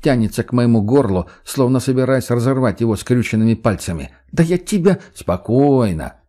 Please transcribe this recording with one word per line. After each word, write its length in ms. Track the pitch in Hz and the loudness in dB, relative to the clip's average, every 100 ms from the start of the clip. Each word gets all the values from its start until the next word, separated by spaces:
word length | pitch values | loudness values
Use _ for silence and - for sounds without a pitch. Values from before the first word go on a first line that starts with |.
тянется 420 | 160 127 107 - | 0 0 0 -4
к 100 | 113 | -4
моему 280 | 123 120 117 | 0 2 2
горлу, 480 | 104 135 123 92 85 - | 2 2 2 -2 -4 -12
словно 360 | - - 123 131 | -12 -2 0 0
собираясь 500 | 117 127 131 131 123 | 0 -2 0 -2 -2
разорвать 520 | 120 120 131 127 90 | -2 0 0 -2 -2
его 140 | 113 | -2
скрюченными 580 | 104 - 123 113 110 110 | -2 0 0 0 0 0
пальцами. 560 | 113 123 95 - 85 69 _ _ | 0 -2 -4 -6 -8 -10 _ _
Да 120 | - | 0
я 140 | 165 175 | 0 0
тебя... 420 | 175 208 175 185 - | -2 0 2 0 -4
Спокойно! 1000 | - - 90 - 120 143 135 113 82 69 - | -16 -6 -6 0 2 4 4 2 -2 -8 -14